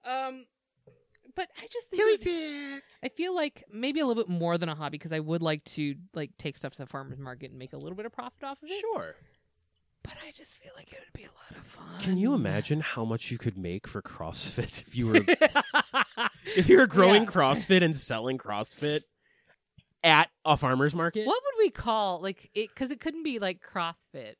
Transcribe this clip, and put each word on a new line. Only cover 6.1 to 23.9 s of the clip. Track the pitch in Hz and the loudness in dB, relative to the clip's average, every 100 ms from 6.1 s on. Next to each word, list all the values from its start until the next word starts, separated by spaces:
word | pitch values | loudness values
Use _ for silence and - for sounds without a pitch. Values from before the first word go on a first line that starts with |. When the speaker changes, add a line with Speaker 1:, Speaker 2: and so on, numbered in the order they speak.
Speaker 1:
like, | 165 147 _ | -12 -12 _
take | 156 135 | -12 -10
stuff | 139 | -14
to | - | -12
the | 131 | -14
farmer's | 139 135 135 | -12 -14 -14
market | 139 123 131 | -14 -14 -16
and | 135 | -16
make | 131 | -16
a | 143 | -14
little | 147 185 | -14 -12
bit | 220 | -12
of | |
profit | - 247 _ | -12 -14 _
off | 277 277 | -14 -14
of | 302 | -12
it. | 392 | -8
Speaker 2:
Sure. | 440 392 - - _ _ _ _ _ _ _ _ | -6 -6 -8 -14 _ _ _ _ _ _ _ _
Speaker 1:
But | - - 330 | -20 -18 -18
I | |
just | - 320 - | -20 -20 -20
feel | - 523 | -20 -20
like | - | -20
it | 539 | -20
would | - | -20
be | - - | -20 -20
a | |
lot | _ - - | _ -20 -20
of | - | -20
fun. | - - - | -20 -18 -8
Speaker 2:
Can | - 185 | -2 2
you | 214 | 2
imagine | 277 107 98 - 151 | 2 0 -2 -2 -2
how | 156 - 113 | -2 -4 -4
much | 113 - | -4 -6
you | 120 | -6
could | 120 95 | -6 -6
make | 90 92 - | -8 -8 -8
for | 104 | -12
CrossFit | - - 80 - - - - - - | -12 -12 -10 -6 -6 -6 -6 -8 -10
if | 123 | -4
you | 117 | 4
were, | 110 - | 4 4
Speaker 1:
<laughs> | 349 311 285 - 302 - 277 - - 226 - - 427 | 4 4 4 2 0 0 -2 -2 -2 -6 -6 -4 2
Speaker 2:
if | 160 | 8
you | 370 | 8
were | 254 | 8
growing | 160 185 208 | 8 8 8
Speaker 1:
Yeah. | 220 | 6
Speaker 2:
CrossFit | 185 135 135 - 190 | 2 4 2 4 4
and | 175 147 | 4 0
selling | - 113 120 131 | -4 -4 -4 -6
CrossFit | - 104 110 - 147 151 - _ _ _ _ _ _ _ _ _ | -4 -6 -6 -6 -4 -4 -6 _ _ _ _ _ _ _ _ _
at | 170 156 170 _ 156 | 6 6 6 _ 2
a | 147 | 4
farmer's | 135 127 143 170 | 4 4 2 2
market? | 165 214 214 | -2 -2 0
Speaker 1:
What | 466 | 0
would | 554 480 | 0 2
we | 427 | 2
call, | - 240 220 202 180 | 2 -2 0 0 -2
like, | 190 185 - 202 | -6 -8 -8 -6
it, | 220 | -6
'cause | - 262 | -6 -8
it | 262 | -6
couldn't | 320 311 | -8 -6
be, | 311 240 | -6 -4
like, | 196 185 | -4 -6
CrossFit. | - 196 170 | -10 -6 -6